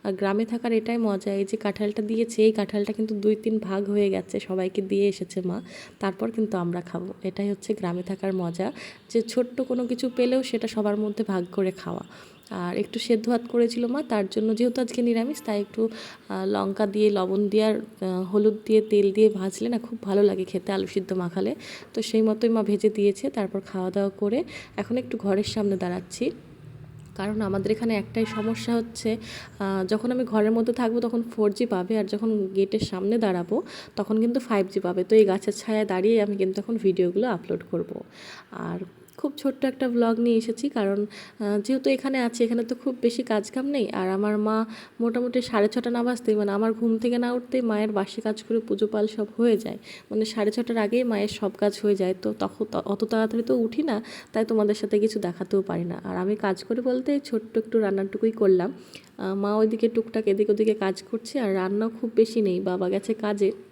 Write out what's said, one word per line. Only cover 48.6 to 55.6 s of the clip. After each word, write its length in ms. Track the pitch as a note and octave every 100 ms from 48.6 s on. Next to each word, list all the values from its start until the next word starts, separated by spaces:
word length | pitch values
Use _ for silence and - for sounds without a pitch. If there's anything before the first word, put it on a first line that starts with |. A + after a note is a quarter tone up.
| A3+ G3+ G#3+
পাল 200 | G#3+ G#3+
সব 180 | G#3+ G#3 -
হয়ে 200 | A#3 A3
যায়, 200 | - - - - -
মানে 140 | G#3+ A3
সাড়ে 260 | A3+ G#3
ছটার 260 | A3 A#3+ A3+
আগেই 260 | G#3 A#3
মায়ের 240 | B3 G#3 G#3
সব 240 | - G3 -
কাজ 220 | G#3 G3+
হয়ে 120 | G#3 G3
যায়। 180 | F#3 F#3
তো 120 | A3 G#3+
তখন 260 | G3 - G#3+
ত-, 40 | -
অত 280 | - G3+
তাড়াতাড়ি 400 | A3 A3+ A3 A3+
তো 120 | A#3 B3+
উঠি 280 | A3+ A#3
না, 200 | D4+ G#3+ A#3 - -
তাই 120 | A3 A3
তোমাদের 300 | A3 G#3 G#3+
সাথে 240 | G3+ G#3
কিছু 200 | G#3+ G#3+
দেখাতেও 420 | F#3+ E3+ F#3 G3